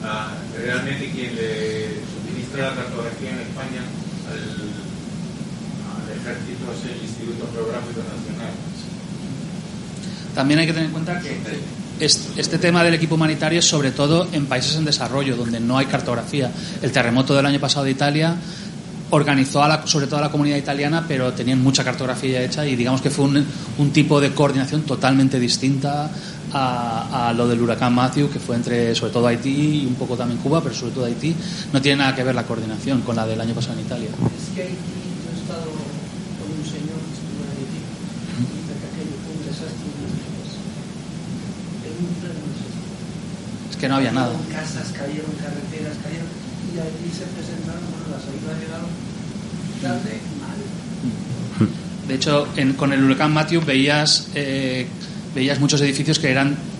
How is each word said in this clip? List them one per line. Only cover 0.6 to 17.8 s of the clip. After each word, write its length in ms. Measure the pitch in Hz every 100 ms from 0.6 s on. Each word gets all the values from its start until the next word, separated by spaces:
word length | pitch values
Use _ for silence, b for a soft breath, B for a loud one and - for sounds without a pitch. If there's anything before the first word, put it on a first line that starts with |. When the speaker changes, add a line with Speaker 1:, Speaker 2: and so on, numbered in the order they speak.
| - - 135 - - 127
Speaker 1:
quien 180 | 120 117
le 680 | 113 110 110 110 107 104
suministra 680 | - - - - - 139 135
la 40 | 127
cartografía 540 | 120 120 117 - -
en 80 | 123 -
España 320 | - - - 190 - - - -
al, 160 | - - - - - - - - - - - - - - - -
al 200 | - -
ejército 560 | - - - - - -
es 160 | -
el 160 | - - 110
Instituto 400 | - - - 113 117
Geográfico 480 | 113 - - 113
Nacional. 480 | - - - - - - - - - - - - - - - - - - - - B B B -
Speaker 2:
También 240 | 135 151
hay 80 | 165
que 60 |
tener 140 | 165 156
en 40 |
cuenta 300 | 156 165 180
que 180 | - - 160 147 - - - -
est-, 340 | 151 - - -
este 200 | 147 170
tema 260 | 175 175
del 120 | 170 165
equipo 200 | 160 160
humanitario 440 | 156 151 156 165
es 60 | 170
sobre 260 | 160 135
todo 360 | 123 143 165 175
en 140 | 156 139
países 280 | 127 - 156
en 80 |
desarrollo, 540 | 151 139 120 131 135 120
donde 240 | 117 117
no 160 | 117 131
hay 80 | 135
cartografía. 680 | 135 120 117 113 147 123 B B B
El 100 | 131
terremoto 420 | 131 117 120 135
del 120 | 139 139
año 160 | 139
pasado 240 | 139 143